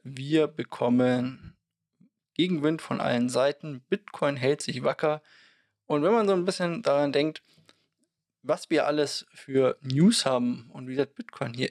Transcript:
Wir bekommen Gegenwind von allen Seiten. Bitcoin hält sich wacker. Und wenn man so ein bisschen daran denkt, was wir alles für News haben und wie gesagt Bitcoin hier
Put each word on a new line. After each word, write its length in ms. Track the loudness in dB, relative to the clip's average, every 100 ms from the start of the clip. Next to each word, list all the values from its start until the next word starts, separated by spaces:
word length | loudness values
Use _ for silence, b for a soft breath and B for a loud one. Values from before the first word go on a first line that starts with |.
Wir 460 | -10 -12 0 2 2
bekommen 1080 | -2 -10 -2 2 4 4 2 -2 -8 -18 -20 _ _ _ _ _ _ _
Gegenwind 480 | -2 0 2 0 0
von 180 | -4 -4
allen 300 | 0 0 0
Seiten. 500 | 0 0 -2 -8 -12 -6
Bitcoin 480 | -6 -6 -4 -2 0
hält 240 | 0 0
sich 220 | -2 -4
wacker. 400 | -2 0 -2 -2 b b b b b b -4
Und 160 | 0
wenn 100 | 2
man 140 | 2 2
so 80 |
ein 100 | 2
bisschen 380 | 0 -2 -4 -2
daran 300 | 0 2 2
denkt, 300 | 2 0 -2 _ b b b b _ _ _ _ _
was 260 | -4 -4 0
wir 180 | 0 2
alles 380 | 0 -2 -4 -12
für 460 | -18 -2 2 2 0
News 460 | -2 4 6 4 2
haben 420 | 0 0 -4 -10
und 160 | -16 -6
wie 100 | -4
gesagt 180 | -4
Bitcoin 400 | -6 -12 -8 -8
hier 160 | -6 -6